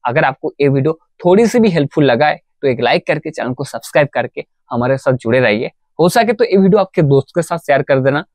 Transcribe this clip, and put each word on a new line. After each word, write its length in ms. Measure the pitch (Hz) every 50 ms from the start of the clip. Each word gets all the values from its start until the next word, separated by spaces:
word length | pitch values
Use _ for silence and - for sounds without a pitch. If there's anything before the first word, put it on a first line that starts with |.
| _
अगर 200 | 127 120 151 156
आपको 300 | 135 135 _ - 151 - _
ये 60 | 143 143
वीडियो 240 | 135 139 131 151 165 - _ _ _ _
थोड़ी 240 | - 175 185 208 233 214
सी 120 | - 247
भी 100 | 220 220
हेल्पफुल 360 | 170 156 143 143 - - 151
लगा 220 | 135 123 - 151 151
है 120 | 147 - _ _ _ _
तो 60 | - 139
एक 140 | 123 123
लाइक 260 | 120 117 139 170 - -
करके 240 | 160 151 - 160
चैनल 220 | - - 117 120 127
को 100 | - 143
सब्सक्राइब 420 | - - 117 - - - 160 147 139 _
करके 320 | 131 117 123 _ 147 - _ _ _ _ _
हमारे 260 | 135 117 123 127 135 131
साथ 160 | - 143 127
जुड़े 240 | 127 - 113 117 131
रहिए। 320 | 127 113 104 107 127 - _ _ _ _ _ -
हो 100 | 160 175
सके 240 | - 240 220 214 240
तो 120 | 214 -
ये 120 | - 180 202
वीडियो 220 | 190 196 180 214
आपके 220 | 190 - _ - 165
दोस्त 320 | 139 139 135 131 _ _
के 60 | 175
साथ 160 | 160 - 175 165
शेयर 220 | - - 143 135
कर 180 | 139 - 143 135
देना 240 | 131 135 135 147 175 _